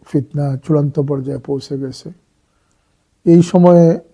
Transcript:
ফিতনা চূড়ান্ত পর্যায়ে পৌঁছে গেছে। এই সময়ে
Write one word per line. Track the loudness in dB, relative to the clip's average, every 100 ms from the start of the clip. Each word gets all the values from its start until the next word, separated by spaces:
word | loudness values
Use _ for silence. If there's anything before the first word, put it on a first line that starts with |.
| _
ফিতনা | -6 -6 -8 -6 -8
চূড়ান্ত | -2 -2 -2 -4
পর্যায়ে | -6 -6 -8 -12
পৌঁছে | -8 -10 -8 -12
গেছে। | -12 -14 -20 -20 _ _ _ _ _ _ _ _ _ _ 2
এই | 4
সময়ে | 4 2 4 6 4 0 -8